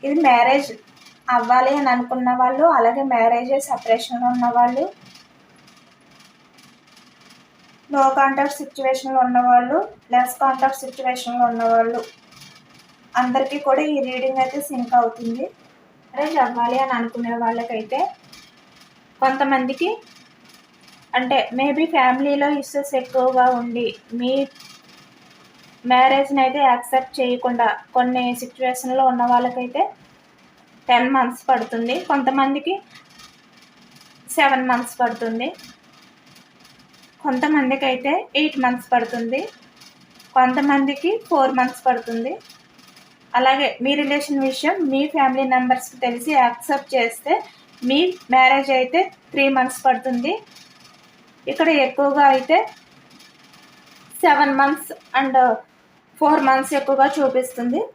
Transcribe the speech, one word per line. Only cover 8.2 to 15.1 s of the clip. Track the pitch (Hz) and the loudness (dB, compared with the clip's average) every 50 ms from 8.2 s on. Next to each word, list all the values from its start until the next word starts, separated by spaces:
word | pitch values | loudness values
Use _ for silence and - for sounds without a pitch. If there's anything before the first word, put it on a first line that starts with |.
| 269 269 269 269 277 285 277 - | 2 2 2 0 -2 -2 -2 -8
సిచ్యువేషన్‌లో | 294 - _ - 269 262 262 262 269 269 262 262 254 | -12 -14 _ -4 -2 -2 -2 -2 -4 -2 0 2 2
ఉన్న | 247 247 247 247 247 | 2 2 2 4 6
వాళ్ళు, | 247 247 240 247 277 330 415 - - - _ _ 247 | 4 4 4 2 -2 -2 -2 -4 -10 -20 _ _ 0
లెస్ | 247 254 254 - - 269 | 0 0 0 -2 -2 0
కాంటాక్ట్ | 269 262 254 262 269 269 269 - | 0 0 2 0 -2 -2 -4 -12
సిచ్యువేషన్‌లో | 262 254 - 262 254 254 254 - 240 240 247 247 240 233 | -14 -12 -6 -6 -6 -4 -4 -6 -8 -2 0 0 0 0
ఉన్న | 233 233 226 226 | 0 0 2 2
వాళ్ళు | 226 226 226 233 233 220 - - _ _ _ _ - - - - - _ _ _ _ _ _ _ _ _ _ _ 240 254 | 2 2 0 -2 -6 -8 -10 -18 _ _ _ _ -20 -20 -20 -20 -20 _ _ _ _ _ _ _ _ _ _ _ -2 -2
అందరికీ | 247 247 269 269 269 285 294 285 | 0 0 0 -2 -2 -4 -6 0
కూడా | 277 262 277 302 302 302 | 0 2 2 2 0 -2
ఈ | 277 262 | -2 -4
రీడింగ్ | 254 254 254 254 262 262 262 262 | -4 -6 -4 -4 -2 0 0 -2
అయితే | 262 262 285 285 - | -2 -2 -8 -8 -8
సింక్ | 294 247 240 233 - 240 | -8 -8 -6 2 2 2
అవుతుంది. | 233 233 | 2 2